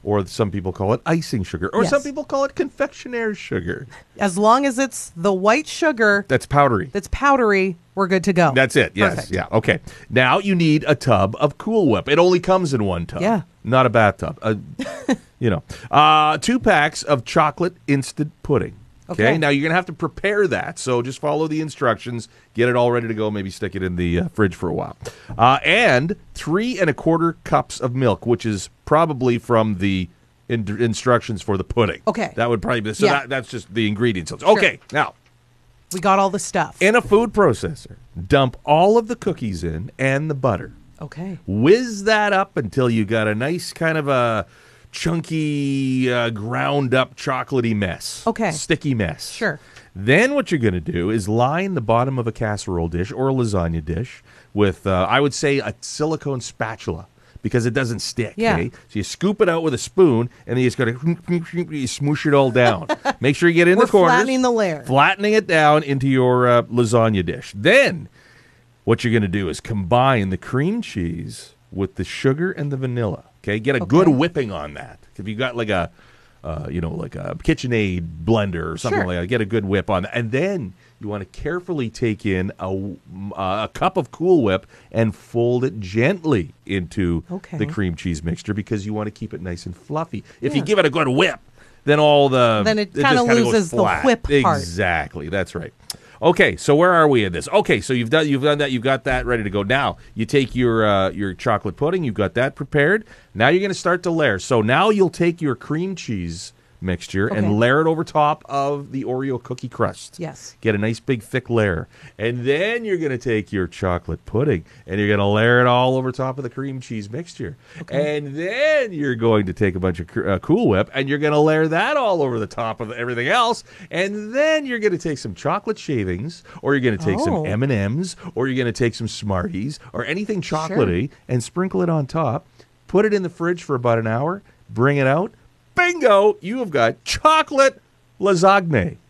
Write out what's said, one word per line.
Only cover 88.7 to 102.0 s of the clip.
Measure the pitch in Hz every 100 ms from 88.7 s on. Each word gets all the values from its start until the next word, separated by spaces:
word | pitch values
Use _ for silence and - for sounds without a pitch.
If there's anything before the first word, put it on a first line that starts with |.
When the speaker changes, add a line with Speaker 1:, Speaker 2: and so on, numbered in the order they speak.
| 110 101
Speaker 1:
you |
wanna | 107 107
keep | - 107
it | -
nice | 92 87 -
and | 90
fluffy. | _ 147 160 - - -
If | -
you | 147
Speaker 2:
Yeah. | 147
Speaker 1:
give | 208
it | 160
a |
good | 143 143
whip, | 127 180 135 - - - _ -
then | 147
all | 151 143 139
the | 127 120 110 104
Speaker 2:
Then | 214
it | 208
Speaker 1:
just | - 269
Speaker 2:
kinda | 254
Speaker 1:
kinda | 240 233
goes | 233
Speaker 2:
loses | 220 175
the | -
Speaker 1:
flat. | 180 82 269
Speaker 2:
whip | 233
part. | - 143 151 151
Speaker 1:
Exactly, | 87 85 92 82 76 85 76
that's | 98 90 87
right. | 82 _ _ - - -
Okay, | 156 175 160 82
so | - 147
where | 180
are | 170 156
we | 127 101
in |
this? | 85 -
Okay, | 202 - 123
so | -
you've | 127 113
done, | 156 151
you've | 139
done | 143 147
that, | 143
you've | 127
got | 123 135
that | 143 127 123
ready | 120
to | 101
go. | 101
Now | 101 131 127 85 - -
you | 113
take | 147 131 127
your, | 123 113
uh, | 107 101 95
your | 85 101 90
chocolate | 127 104 110 82
pudding, | 143 185